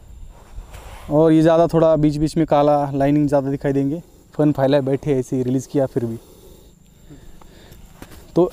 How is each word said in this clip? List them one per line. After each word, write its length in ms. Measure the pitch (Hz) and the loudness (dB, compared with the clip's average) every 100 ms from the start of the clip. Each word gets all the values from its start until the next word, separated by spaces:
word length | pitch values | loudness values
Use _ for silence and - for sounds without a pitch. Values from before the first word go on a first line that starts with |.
| - - - - - - - - - - - | -20 -20 -20 -20 -18 -18 -16 -18 -18 -18 -2
और 200 | 151 160 | 2 4
ये 100 | 160 | 4
ज़्यादा 260 | 160 165 165 | 4 4 2
थोड़ा 280 | 165 160 160 | 2 2 2
बीच 220 | 151 147 | 2 0
बीच 180 | 151 170 | -2 -2
में 80 | 156 | 0
काला 440 | 147 147 147 143 | 2 2 2 0
lining 360 | 139 139 147 147 | 0 0 2 2
ज़्यादा 220 | 143 135 | 0 -2
दिखाई 220 | 139 143 | -4 -2
देंगे, 280 | 139 139 160 - - _ - | -2 -2 -4 -10 -20 _ -2
फन 160 | 151 | 0
फैलाए 300 | 143 135 143 | 2 2 0
बैठे 320 | 135 139 - | 0 -2 -2
ऐसे 220 | 135 123 135 | -4 -2 -4
ही 80 | |
release 220 | 123 131 - | -2 -4 -4
किया 200 | 147 131 | -4 -2
फिर 200 | - 117 | -4 -6
भी। 120 | 113 - - - - - - _ _ - - - - - - - - - - - - - - | -8 -16 -20 -20 -20 -20 -20 _ _ -20 -20 -20 -20 -20 -20 -20 -20 -20 -20 -20 -20 -6 0
तो 140 | 180 | 0